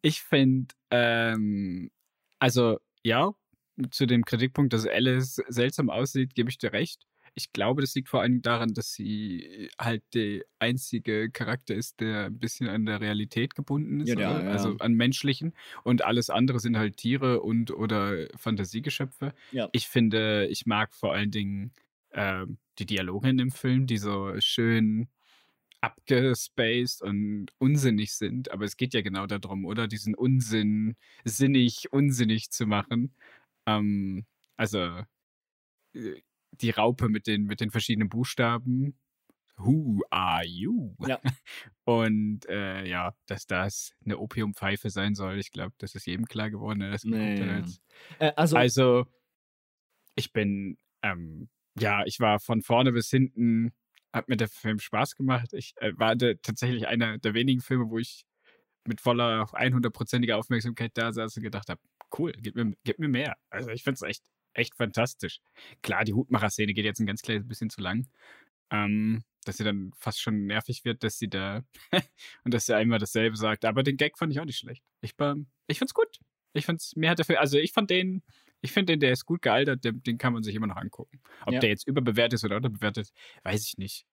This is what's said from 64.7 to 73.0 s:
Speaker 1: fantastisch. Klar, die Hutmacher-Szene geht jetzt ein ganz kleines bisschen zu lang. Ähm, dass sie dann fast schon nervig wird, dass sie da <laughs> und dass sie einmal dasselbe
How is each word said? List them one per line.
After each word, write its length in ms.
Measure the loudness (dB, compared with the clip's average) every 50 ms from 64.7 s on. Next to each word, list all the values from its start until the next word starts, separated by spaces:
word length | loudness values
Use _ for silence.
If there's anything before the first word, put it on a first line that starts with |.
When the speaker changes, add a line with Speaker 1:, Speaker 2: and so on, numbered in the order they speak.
| 0
Speaker 1:
fantastisch. 640 | -2 -2 0 2 0 0 0 -2 _ -8 -8 -8 -12 _ _ _ -20 -20 -20 -18 _
Klar, 240 | -6 -4 0 0 0
die 80 | 2 0
Hutmacher-Szene 600 | 0 0 2 2 2 2 0 0 0 -2 0 0
geht 120 | 0 -2
jetzt 140 | -2 0 0
ein 80 | -2
ganz 140 | -2 -2 -4
kleines 260 | -4 -4 -4 -4 -4
bisschen 220 | -6 -8 -6 -6 -8
zu 120 | -6 -6
lang. 260 | -6 -4 -2 -4 -4 -6 _ _ -20 -20 -20 -20 _ _ _ _ _ _
Ähm, 520 | -2 0 0 2 0 0 2 0 0 -2 -4 _ _ _ -12
dass 120 | -10 -8
sie 60 | -2 -2
dann 280 | 0 0 -2 -4 -8 -12
fast 240 | -8 -8 -6 -6 -4
schon 260 | -4 -2 -2 -2 -2
nervig 380 | -2 -2 -4 -2 -4 -8 -6 -4
wird, 180 | -6 -4 -2 -2
dass 160 | -4 -4 -4
sie 100 | -6 -4
da 340 | -4 -4 -4 -4 -6 -8 -10 _ _ -20 -8 0
<laughs> 520 | 0 0 0 _ _ _ -20 -20 -20 -8 _
und 100 | 0 0
dass 120 | 0 2
sie 100 | 2 2
einmal 240 | 4 4 4 2
dasselbe 380 | 2